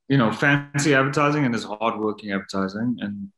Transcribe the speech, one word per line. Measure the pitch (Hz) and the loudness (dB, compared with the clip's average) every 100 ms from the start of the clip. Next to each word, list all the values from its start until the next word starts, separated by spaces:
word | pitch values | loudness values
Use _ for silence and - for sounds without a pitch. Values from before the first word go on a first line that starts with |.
| - | 0
you | 139 | 2
know, | 110 | 2
fancy | 107 147 143 143 143 147 | 2 2 2 0 0 4
advertising | 135 139 151 143 151 | 4 4 2 2 2
and | 131 | 0
there's | 113 | 0
hardworking | 98 107 113 107 107 104 107 | -4 -4 -2 0 -2 -4 -6
advertising. | 98 95 98 95 104 123 117 | -6 -4 -4 -4 -2 -4 -4
And | 101 101 98 | -6 -8 -12